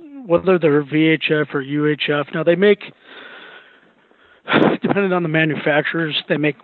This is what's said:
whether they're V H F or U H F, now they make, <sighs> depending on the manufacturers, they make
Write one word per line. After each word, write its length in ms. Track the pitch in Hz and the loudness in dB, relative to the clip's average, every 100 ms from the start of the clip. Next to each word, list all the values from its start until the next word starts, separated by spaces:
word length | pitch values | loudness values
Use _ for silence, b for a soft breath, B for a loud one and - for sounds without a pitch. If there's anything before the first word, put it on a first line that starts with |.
| 320 277 233 | -16 -16 -2
whether 340 | 170 175 185 | 0 2 2
they're 220 | 160 147 | 4 2
V 260 | 139 151 160 | 2 2 2
H 240 | 160 - | 2 0
F 220 | 156 151 147 | -2 -2 -6
or 60 | |
U 240 | 135 147 151 | -4 -2 -2
H 220 | 147 - | -2 -2
F, 180 | 147 143 | -4 -4
now 100 | 165 | -2
they 120 | 156 170 | 0 4
make, 360 | 202 202 - B B B B B B B B B B B B B B B - | 4 2 -2 B B B B B B B B B B B B B B B -2
<sighs> 360 | - - - | 2 2 0
depending 320 | 185 185 196 | -2 -2 0
on 100 | 180 | -2
the 60 | 170 | 0
manufacturers, 920 | 156 160 143 170 156 151 170 160 139 - | 0 0 -2 0 0 -2 -4 -4 -6 -4
they 100 | 147 | -2
make 180 | 151 143 | -2 -4